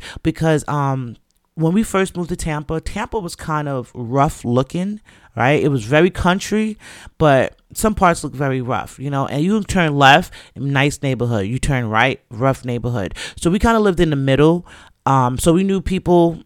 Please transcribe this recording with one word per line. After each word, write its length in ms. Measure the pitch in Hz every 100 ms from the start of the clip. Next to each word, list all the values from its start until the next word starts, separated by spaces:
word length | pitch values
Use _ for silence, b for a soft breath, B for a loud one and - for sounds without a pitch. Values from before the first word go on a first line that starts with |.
| B B
because, 400 | 165 156 165 151 -
um, 480 | 147 139 135 120 107 _ _ _ -
when 180 | 160
we 100 | 185
first 320 | 226 190 190 175
moved 120 | 170
to 60 | 175
Tampa, 460 | - 151 151 160
Tampa 380 | - 202 240 226
was 160 | 170 -
kind 320 | - 151 147
of 240 | 135 117
rough 500 | - 117 135 147 -
looking, 580 | 113 120 139 170 190 214 _ b b -
right? 260 | 120 151
It 60 | 135
was 160 | 135
very 260 | 107 147 180
country, 720 | - 180 185 - 208 220 214 B B B -
but 360 | 156 135 113 - _ -
some 180 | 220
parts 300 | 214 180 170
look 100 | 147
very 260 | 127 139 131
rough, 380 | 120 113 - -
you 140 | 135
know, 160 | 139 135
and 160 | 139
you 180 | 170 214
turn 340 | 202 190 160 143
left, 380 | 139 147 185 B B B
nice 480 | 139 139 143 -
neighborhood. 420 | 143 123 120 113 98
You 140 | 127
turn 300 | - 135 113
right, 300 | 110 127 - -
rough 340 | 104 135 131 127
neighborhood. 480 | 120 120 120 90 - B B
So 160 | 170
we 80 | 196
kinda 200 | 233 226
lived 200 | 208 165
in 100 | 165
the 60 | 143
middle. 500 | 135 135 156 175 - B B _ -
Um, 320 | 135 123 127
so 160 | 175
we 100 | 165
knew 160 | 196 190
people 600 | - 185 - 175 170 165